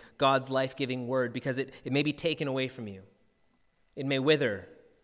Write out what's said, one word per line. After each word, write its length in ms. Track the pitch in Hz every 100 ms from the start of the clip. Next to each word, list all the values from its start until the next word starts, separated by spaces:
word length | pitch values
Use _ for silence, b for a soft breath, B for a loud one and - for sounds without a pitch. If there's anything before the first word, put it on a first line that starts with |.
| B -
God's 320 | 135 135 127
life-giving 600 | 131 131 - 127 127 120
word, 240 | 131 120
because 240 | 123 139 127
it, 160 | 131 B
it 80 | 135
may 120 | 139
be 100 | 147
taken 340 | 147 131 151 143
away 220 | 131 131
from 180 | - 107
you. 140 | 95 98 _ _ _ _ _ _ _ _ -
It 80 | 135
may 120 | 156
wither. 520 | 139 151 123 98 - - - _